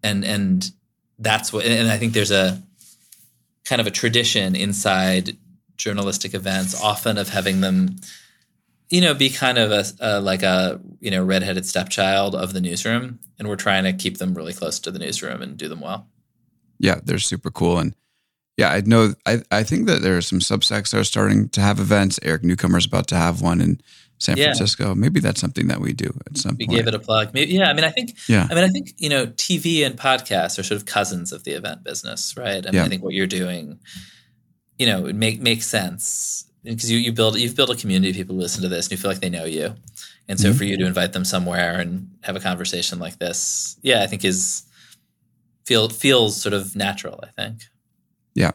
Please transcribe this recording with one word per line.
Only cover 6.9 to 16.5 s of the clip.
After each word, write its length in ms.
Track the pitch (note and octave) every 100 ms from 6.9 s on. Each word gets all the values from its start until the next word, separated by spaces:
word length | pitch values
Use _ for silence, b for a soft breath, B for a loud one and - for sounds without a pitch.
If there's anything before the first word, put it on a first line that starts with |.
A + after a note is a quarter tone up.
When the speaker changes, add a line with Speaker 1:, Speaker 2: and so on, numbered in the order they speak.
| G2+ A#2 G#2
Speaker 1:
of 100 | F#2+
having 320 | G2+ F#2+ F#2+
them, 360 | F#2+ F#2 F#2 F#2 B B B B B _ _ _ _
you 100 | F3
know, 140 | F3
be 140 | C#3 C3+
kind 280 | C3 C3 B2
of 120 | G#2+
a, 140 | G#2 G2 -
a, 200 | A2+ G2+
like 220 | G2 F#2+
a, 380 | F#2+ F#2 F#2 - - -
you 100 | G#2+
know, 120 | F#2+
redheaded 420 | F#2 F#2+ F#2+ F#2 F#2
stepchild 680 | - F#2 - F#2+ G2 G2
of 180 | F#2+ F#2
the 80 | F#2+
newsroom. 580 | F2+ F2 A2 A#2 B2+ A#2+ - _
And 100 | G#2+
we're 80 | G2+
trying 280 | - F#2+
to 80 | F#2+
keep 260 | F#2 F#2 F2+
them 160 | F#2
really 180 | F2 D#2+
close 260 | F#2 E2 -
to 100 | -
the 80 | F#2+
newsroom 420 | D#2+ - - B1
and 140 | B1+ C#2+
do 120 | D2+
them 120 | E2
well. 280 | D2 G2 - _ _ _ _